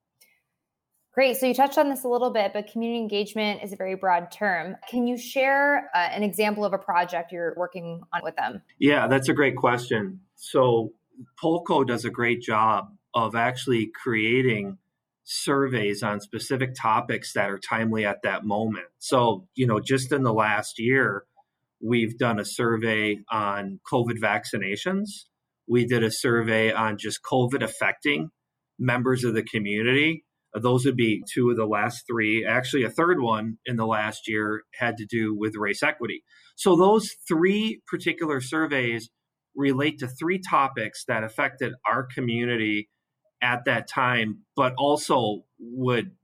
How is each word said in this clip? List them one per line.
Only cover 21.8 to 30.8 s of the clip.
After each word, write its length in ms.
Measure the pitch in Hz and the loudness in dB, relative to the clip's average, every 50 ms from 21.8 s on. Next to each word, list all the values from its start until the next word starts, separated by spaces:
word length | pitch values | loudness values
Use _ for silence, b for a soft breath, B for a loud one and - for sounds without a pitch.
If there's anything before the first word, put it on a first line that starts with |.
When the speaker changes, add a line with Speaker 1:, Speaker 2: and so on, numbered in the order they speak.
Speaker 2:
we've 360 | - 110 120 117 113 110 117 - | -4 0 2 2 2 0 -2 0
done 220 | 131 120 113 104 | 0 0 0 0
a 40 | 101 | -2
survey 760 | - - - 120 117 117 110 113 113 110 107 107 107 104 101 - - | -6 -4 -2 0 0 2 0 0 0 0 2 2 0 -2 -4 -4 -4
on 480 | 117 110 104 101 101 101 101 98 98 - _ - | -4 -2 0 0 -2 -2 -4 -8 -10 -12 _ -2
covid 300 | 151 127 120 117 117 107 | 0 0 0 0 -2 -2
vaccinations. 1080 | 110 104 104 110 - - - 110 95 95 104 - - 185 190 196 214 202 - - - _ _ _ _ _ _ _ _ | 0 0 0 0 -2 -4 -6 -4 -4 -4 -4 -4 -4 -4 -2 -2 -4 -6 -8 -14 -18 _ _ _ _ _ _ _ _
We 200 | - 113 123 120 | 0 2 2 2
did 180 | 120 127 117 110 | 2 2 2 2
a 80 | 110 | 0
survey 640 | 110 - - 127 117 117 110 113 113 110 110 110 101 | -2 0 0 2 2 2 2 2 2 2 2 2 2
on 240 | 107 110 110 104 98 | 2 0 0 -2 -4
just 240 | 107 107 104 - _ | -6 -8 -8 -8 _
covid 400 | - 139 131 123 120 139 135 117 | -2 0 2 2 2 0 -2 -2
affecting 680 | 107 - - 110 98 - - - 147 143 156 160 160 _ _ _ _ _ _ _ _ _ - | -2 -4 -2 -2 -2 -2 0 -2 -2 -2 -2 -2 -8 _ _ _ _ _ _ _ _ _ -4
members 460 | 127 123 120 127 120 131 131 123 123 | 0 0 0 2 2 2 0 2 2
of 100 | 120 110 | 0 0
the 100 | 110 107 | 0 -2
community. 800 | - - 113 104 101 104 107 113 123 131 143 151 160 165 160 _ _ _ _ _ _ - | -2 -4 -4 -2 -2 -2 -2 0 2 2 4 2 2 0 -4 _ _ _ _ _ _ -10
Uh, 60 | 107 | -2
those 260 | 113 123 127 127 | 2 2 2 4